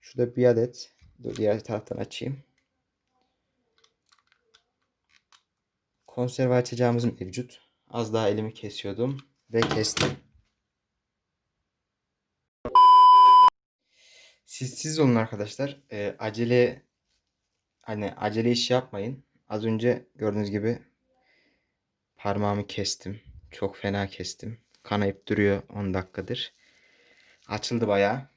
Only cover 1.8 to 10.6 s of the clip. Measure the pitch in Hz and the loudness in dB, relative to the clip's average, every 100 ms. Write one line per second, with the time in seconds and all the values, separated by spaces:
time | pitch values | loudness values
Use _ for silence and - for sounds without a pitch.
1.8 | - 110 110 - - 135 - _ _ _ | -8 -10 -10 -8 -10 -10 -14 _ _ _
2.8 | _ _ _ _ _ _ _ _ _ _ | _ _ _ _ _ _ _ _ _ _
3.8 | _ _ _ _ _ _ _ _ _ _ | _ _ _ _ _ _ _ _ _ _
4.8 | _ _ _ _ _ _ _ _ _ _ | _ _ _ _ _ _ _ _ _ _
5.8 | _ _ - - 123 127 127 123 123 120 | _ _ -18 -6 -6 -2 2 2 0 0
6.8 | 123 120 120 - 92 95 123 - _ _ | 0 2 -2 -4 -12 -10 -12 -14 _ _
7.8 | _ 117 110 110 110 104 110 107 107 - | _ -8 -2 0 0 -2 -4 -10 -14 -12
8.8 | 101 98 123 135 - _ _ 113 113 - | -10 -6 -6 -6 -14 _ _ -2 -2 -2
9.8 | 107 - 139 - _ _ _ _ | -4 -2 -4 -4 _ _ _ _